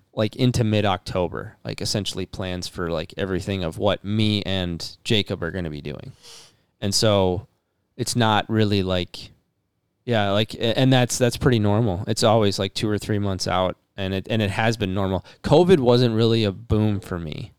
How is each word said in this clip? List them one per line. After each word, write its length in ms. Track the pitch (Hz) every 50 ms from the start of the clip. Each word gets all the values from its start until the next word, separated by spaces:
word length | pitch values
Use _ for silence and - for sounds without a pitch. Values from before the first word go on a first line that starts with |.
| _ _ _
like, 220 | - 110 107 -
into 280 | - 131 123 120 - 120
mid-October, 960 | 107 107 104 104 101 92 90 - - - 92 90 82 - 55 52 110 - _ -
like, 180 | 113 107 -
essentially 440 | - 110 - 110 98 - - 98 95
plans 420 | - - - 101 92 90 90 90 -
for, 220 | - - 90 82
like, 220 | 82 80 80 - - -
everything 460 | 95 92 95 87 87 - 98 95 90
of 140 | 80 80 104
what 260 | 95 101 92 - -
me 380 | 98 104 110 107 107 107 104 -
and 540 | - 95 95 90 87 85 85 - - - - -
Jacob 380 | - 117 104 95 - 101 85 -
are 80 | 82
gonna 180 | 85 95 90 80
be 120 | 76 73
doing. 300 | 73 76 69 - - - - _ - - - - - - _ _ _ _ _ _
And 140 | - 101 98
so 540 | - - 110 104 101 95 92 90 92 - - _ _ _ _ _ _ _ _ _ -
it's 180 | 123 - -
not 340 | 120 117 110 107 104 90 -
really 340 | 110 110 110 104 104 101 92
like, 480 | 92 92 90 90 - - - - - - _ _ _ _ _ _ _ _ _ _ _ _ _ _
yeah, 260 | - 117 110 101 101
like, 220 | 98 104 113 - -
a-, 240 | - - 117 110 -
and 140 | 131 131 131
that's, 240 | 127 123 120 - -
that's 200 | 127 120 - -
pretty 220 | - 143 123 113
normal. 440 | 104 104 101 104 123 110 90 95 104 -
It's 160 | 107 - -
always, 360 | 113 104 117 107 101 92 -
like, 140 | 101 98 -
two 160 | - - 107
or 80 | 107 101
three 220 | - - 110 101
months 280 | 101 101 95 90 - 98
out, 280 | 90 90 92 90 - - _ _ _ -
and 160 | 98 95 98
it, 140 | 95 92 -
and 120 | 117 110
it 100 | 110 95
has 260 | 92 - 113 113 117 110
been 160 | 107 92 92
normal. 320 | 101 98 95 95 90 - - - _ -
covid 360 | - - 156 180 180 190 156
wasn't 340 | 127 120 120 123 127 120 113
really 280 | 107 117 113 113 113 110
a 80 | 101
boom 480 | 92 101 113 - 113 107 107 107 104 98
for 180 | - - 92 87
me. 320 | 85 78 - - - - -